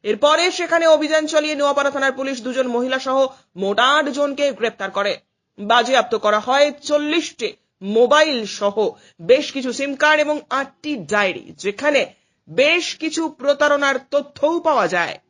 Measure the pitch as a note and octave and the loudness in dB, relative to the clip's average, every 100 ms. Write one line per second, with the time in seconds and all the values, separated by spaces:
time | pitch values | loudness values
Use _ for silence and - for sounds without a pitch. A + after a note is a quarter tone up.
0 | G#3 G#3+ D4 D#4 F4+ F4+ E4+ E4 E4 D4+ | -4 0 2 4 2 -2 -2 2 4 4
1 | D4+ D#4 D4+ D#4 D4+ D4 C#4+ C#4+ C#4 C#4 | 4 0 0 0 0 -2 0 0 -2 0
2 | C4+ C4 C4+ B3+ A#3 B3+ B3+ A#3+ C4 C4 | -2 -2 -6 -6 -4 -4 -2 -2 -2 -4
3 | C4 C4+ C4 - _ F3 G3 G#3 B3+ D4 | -2 0 0 -4 _ -6 -2 2 2 2
4 | D4 C4+ C#4+ C#4 C#4+ G3+ A3+ - F#3+ G3 | 0 -2 -2 0 -2 -2 -6 -4 -8 -4
5 | G3+ - _ _ _ - G3+ A#3+ A#3 C4 | -4 -6 _ _ _ -14 0 2 4 0
6 | B3+ G#3+ G#3 G#3 A#3 C#4 D4 D4 - D4 | 0 -2 0 0 0 2 2 -2 -2 -2
7 | D4 E4 D4+ - G#3 - _ _ G3 A3 | 0 -2 -4 -8 -10 -10 _ _ -2 2
8 | B3 D4 D#4 B3+ G3+ - G3+ G3+ G3+ - | 4 4 4 0 -6 -4 -2 0 -2 -4
9 | _ _ E3 C4+ - C#4 B3+ A#3+ C#4 C4+ | _ _ 2 2 4 -6 -6 -4 -6 0
10 | D4+ D#4 D4 D4+ - C4 C4+ _ D4+ C#4 | 2 2 2 -2 -4 -6 -6 _ -8 -8
11 | D3+ G#3 G3 F3+ - D#3+ F#3+ G3+ C#4+ C#4+ | -2 -2 0 -4 -14 -8 -8 -2 0 0
12 | - _ _ _ - E3 D4 E4+ - - | -2 _ _ _ -8 0 2 2 -4 -8
13 | D#4+ D#4 D#4+ - C4 C#4 D4 C#4+ C#4+ C4 | -6 -4 -6 -4 -2 2 2 2 0 -2
14 | - C#4+ C#4 - D4 E4+ E4 C4+ F#3+ F3+ | -2 -4 -4 -4 -2 0 0 2 0 0
15 | D#3+ D2+ | -2 -6